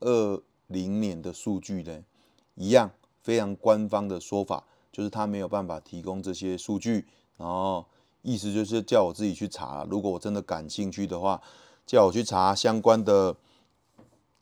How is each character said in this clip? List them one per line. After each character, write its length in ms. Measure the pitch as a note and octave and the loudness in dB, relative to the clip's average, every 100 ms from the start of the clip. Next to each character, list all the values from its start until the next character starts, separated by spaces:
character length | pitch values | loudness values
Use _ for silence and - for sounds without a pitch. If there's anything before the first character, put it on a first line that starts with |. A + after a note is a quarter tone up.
二 400 | B2 A#2+ G#2 G2 _ _ _ | 0 2 2 -2 _ _ _
零 340 | F#2 F#2 G#2 | -6 -4 -2
年 180 | G#2 E2+ | -2 -4
的 140 | F2 | -10
数 260 | E2 A2+ F#2+ | -8 -4 -6
据 220 | - F#2+ | -4 -8
呢， 220 | D#2+ D#2 - _ _ _ _ | -8 -12 -16 _ _ _ _
一 160 | - F#2+ | -8 4
样 220 | B2 G2+ - _ _ | 6 6 -4 _ _
非 180 | - A2+ | 0 0
常 160 | G2+ G2 | 0 0
官 340 | A2+ G#2+ G#2 | 4 4 4
方 180 | G2+ G2+ | -2 -2
的 120 | F2+ | -6
说 240 | - G2+ | -4 -4
法， 200 | F#2+ F#2 - _ _ | -2 -4 -8 _ _
就 120 | - | -8
是 60 | G#2 | -6
他 160 | A2 G#2 | -4 -4
没 140 | G2+ | -4
有 80 | F#2 | -4
办 180 | G#2 F#2 | -4 -4
法 140 | D#2+ | -10
提 240 | - E2+ | -10 -12
供 180 | F#2 F#2+ | -8 -8
这 100 | F#2+ | -6
些 240 | F2 F#2+ F2+ | -6 -4 -6
数 220 | - G2+ | -4 -4
据， 300 | A#2 G#2+ - _ _ _ | 0 -2 -2 _ _ _
然 120 | E2+ | -6
后 340 | F#2 F#2+ F2+ E2+ _ _ _ | -2 -2 -4 -8 _ _ _
意 160 | C3 A2 | -6 -4
思 160 | G#2 | -2
就 100 | G#2 | -2
是 200 | G2+ A#2 | 0 -2
叫 220 | G#2 A#2 F2+ | 2 2 2
我 60 | |
自 140 | G#2 G#2 | 0 -4
己 80 | |
去 140 | F2 G2+ | -2 -8
查 300 | - C2 C#2+ | -8 -10 -10
啦。 100 | D#2+ | -6
如 100 | G2+ | -4
果 120 | G2 | -2
我 80 | F2+ | -4
真 120 | G#2 | -4
的 80 | G2+ | -6
感 260 | - D#2+ D#2 | -4 -6 -6
兴 220 | - G2 | -6 -6
趣 160 | G2 G2 | -4 -6
的 120 | F2 | -2
话， 220 | F#2+ F#2 - - - _ - | -2 -2 -6 -20 -20 _ 2
叫 180 | B2 G2 | 6 6
我 60 | |
去 120 | G#2 | 4
查 300 | A2+ F#2 F#2+ | 0 4 4
相 260 | G2 A#2 A2 | 4 0 2
关 240 | A2+ A2+ | 6 4
的 320 | G#2 G2+ F#2+ - _ _ _ _ _ _ - _ _ _ | 6 4 4 0 _ _ _ _ _ _ -20 _ _ _